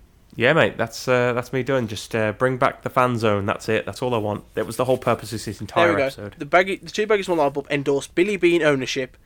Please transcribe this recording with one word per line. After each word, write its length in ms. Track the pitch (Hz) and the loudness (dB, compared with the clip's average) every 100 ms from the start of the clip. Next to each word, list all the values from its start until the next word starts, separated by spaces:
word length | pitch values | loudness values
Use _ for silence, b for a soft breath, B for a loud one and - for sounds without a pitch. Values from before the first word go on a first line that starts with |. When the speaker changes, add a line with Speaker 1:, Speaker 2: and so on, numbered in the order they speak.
| - _ _ - | -20 _ _ 0
Speaker 1:
Yeah, 180 | 120 | 4
mate, 240 | 160 107 - | 4 2 0
that's, 300 | 117 - - | -6 -4 0
uh, 260 | 127 123 | 2 2
that's 180 | 120 120 | 0 -2
me 120 | 131 | -4
done. 240 | 123 135 110 | 0 0 -2
Just, 280 | 107 - 113 | -6 -6 -2
uh, 160 | 107 | -2
bring 240 | 104 127 127 | 0 0 2
back 260 | 135 - | 0 0
the 60 | 123 | -2
fan 280 | - 123 117 | 0 2 2
zone. 280 | 110 101 98 | 2 2 0
That's 220 | - - | -4 -2
it. 180 | 110 - | -2 -2
That's 160 | - | -6
all 120 | 127 | -4
I 60 | 117 | -2
want. 260 | 104 101 - | -2 -6 -6
That 120 | - 110 | -6 -6
was 120 | 117 | -2
the 80 | 127 | 0
whole 120 | 127 | 0
purpose 360 | 123 113 107 | 0 -2 -4
of 100 | 110 | -10
this 160 | - 98 | -10 -10
entire 280 | 107 117 104 | -6 0 2
Speaker 2:
There 60 | 101 | 2
we 20 | |
go. 40 | 135 | -2
Speaker 1:
episode. 300 | - 101 - | -4 -12 -12
Speaker 2:
The 80 | 147 | 0
baggy, 300 | 170 190 190 | 2 2 -2
the 120 | 170 | -8
Two 160 | - 214 | -4 0
Baggies 200 | 208 180 | 0 0
One 120 | 170 | 0
Light 120 | 143 | 0
Bulb 140 | 143 - | -2 -4
endorse 380 | 147 139 139 - | -2 0 -2 -2
Billy 300 | - 196 190 | 0 0 2
Bean 240 | 175 170 | 2 4
ownership 540 | 151 139 123 135 127 - | 4 2 0 -4 -6 -12